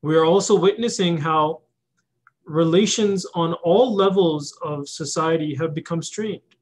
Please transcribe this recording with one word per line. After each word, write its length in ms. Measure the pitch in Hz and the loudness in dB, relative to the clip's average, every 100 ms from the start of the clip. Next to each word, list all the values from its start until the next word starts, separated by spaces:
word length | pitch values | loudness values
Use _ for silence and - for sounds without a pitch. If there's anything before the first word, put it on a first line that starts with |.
We 140 | 147 | 2
are 100 | 160 | 2
also 300 | 160 190 190 | 4 2 4
witnessing 600 | 196 180 202 233 220 180 170 | 4 4 2 -4 -2 -2 0
how 440 | 156 156 156 160 _ _ _ _ _ _ _ _ | 0 0 0 -2 _ _ _ _ _ _ _ _
relations 800 | - 156 165 170 208 - 208 196 - | -6 0 2 4 2 0 0 -2 -4
on 180 | 175 165 | -4 -2
all 420 | 170 170 190 254 | -2 2 4 4
levels 640 | 202 190 190 175 151 147 - | 4 2 4 2 0 -6 -12
of 260 | 160 147 143 | -10 -8 -10
society 640 | - 147 - 160 165 156 | -10 -8 -4 -2 -2 -2
have 200 | 135 160 | -6 -6
become 260 | 156 - 165 | -6 -6 -8
strained. 400 | 156 - 220 180 _ _ | -8 -8 -8 -8 _ _